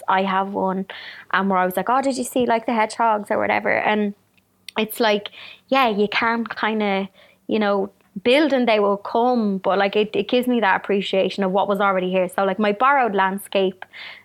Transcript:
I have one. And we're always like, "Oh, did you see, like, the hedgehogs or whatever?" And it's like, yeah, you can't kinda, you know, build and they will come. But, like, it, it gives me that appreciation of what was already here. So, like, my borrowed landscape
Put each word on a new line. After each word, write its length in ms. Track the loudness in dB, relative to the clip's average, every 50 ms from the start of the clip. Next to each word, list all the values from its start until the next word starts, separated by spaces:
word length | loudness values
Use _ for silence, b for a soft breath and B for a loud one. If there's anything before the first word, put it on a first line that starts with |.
| -4 0
I 160 | 0 0 2
have 300 | 0 0 -2 -2 -2 -2
one. 320 | -2 -2 -2 -2 -2 -4 B B B B B B B B B
And 180 | -2 0 0 2
we're 80 | 2 2
always 200 | 2 0 0 -2
like, 120 | 0 0
"Oh, 120 | 0 0
did 160 | 0 0 -2 -4
you 60 | -6
see, 220 | -4 -2 0 0 2
like, 180 | 0 0 -2
the 80 | -2 0
hedgehogs 580 | 0 0 0 0 0 0 2 0 0 -2 -2
or 60 | -2 0
whatever?" 340 | 0 0 0 0 0 0
And 420 | 0 0 2 0 0 0 0 -2 -4 -8 _ _ _ _ _ _ _ _ _ -10 -6 -4
it's 220 | -4 -4 -2 0
like, 300 | 0 2 0 0 -2 -8 B B B B B B B _
yeah, 200 | 0 2 2 2
you 200 | 2 2 0 0
can't 400 | 0 0 0 0 0 -2 -4 -6 -6
kinda, 540 | -4 -4 -2 -2 0 0 0 0 0 -2 -4 b b b b b b _ -4
you 120 | -2 0
know, 320 | 2 2 0 0 -2 -4 -8 _ _ _ -16 -4 0
build 280 | 2 4 4 4 4 2
and 140 | 2 2 2
they 120 | 2 4
will 180 | 2 2 0 -2
come. 600 | -2 -2 0 0 2 2 2 2 2 0 -2 -2
But, 180 | 0 0 0 2
like, 160 | 0 0 0
it, 200 | 0 -2 0 -2
it 120 | -4 -2 0
gives 180 | 0 0 2 2
me 120 | 0 2
that 160 | 2 2 2
appreciation 680 | 0 0 0 -2 -2 -2 0 0 0 0 0 -2 -2 -2
of 80 | 0
what 160 | 0 0 0 0
was 100 | 0 0
already 300 | 2 2 2 0 0 0
here. 160 | 0 0 -2 0
So, 140 | 0 0 0
like, 160 | 0 0 0
my 140 | 0 0 0
borrowed 420 | 2 2 2 4 4 2 2 2
landscape 680 | 2 0 0 0 -4 -6 -4 0 0 0 0 -2 -6 -12 B B B B B B B B